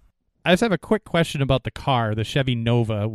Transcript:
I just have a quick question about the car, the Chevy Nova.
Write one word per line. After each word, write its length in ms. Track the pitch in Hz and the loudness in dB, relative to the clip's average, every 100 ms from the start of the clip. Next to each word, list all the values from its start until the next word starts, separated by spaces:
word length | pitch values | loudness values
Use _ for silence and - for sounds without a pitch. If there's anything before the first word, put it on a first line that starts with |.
| _ _ _ _ | _ _ _ _
I 80 | 160 | 0
just 80 | 180 | 2
have 100 | 233 | 2
a 60 | 180 | -2
quick 260 | - 220 | 0 -2
question 380 | - 170 165 147 | 0 0 0 0
about 240 | 135 135 | 0 0
the 60 | - | -2
car, 440 | - - 127 110 | -6 0 0 0
the 80 | 107 | -2
Chevy 320 | 110 143 131 | -2 -2 0
Nova. 540 | 120 117 120 110 107 107 | 0 2 2 0 -2 -4